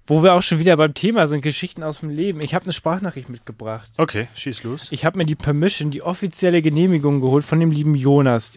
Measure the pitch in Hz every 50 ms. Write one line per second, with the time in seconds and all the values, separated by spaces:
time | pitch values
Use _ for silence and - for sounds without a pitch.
0 | _ - 147 156 160 190 180 180 180 - 170 156 165 185 170 151 156 156 143 -
1 | - 202 233 226 165 147 147 147 135 151 139 - 185 180 - 170 160 156 147 -
2 | 160 156 147 151 175 202 175 151 151 139 160 170 - 185 160 - - 160 170 185
3 | 202 180 - 139 127 - 120 117 _ - 113 - 113 110 110 113 107 - _ -
4 | 160 139 - 104 117 123 - - - 139 117 - - 117 127 160 - - - 123
5 | - 160 180 190 165 151 151 - - 151 147 147 165 202 - - 147 151 139 147
6 | - 170 180 - 202 180 - - 185 180 175 170 151 160 147 156 175 190 180 156
7 | 143 147 143 139 131 131 131 147 147 - 160 160 165 165 156 147 151 151 151 139
8 | 127 139 139 143 139 131 120 113 - - -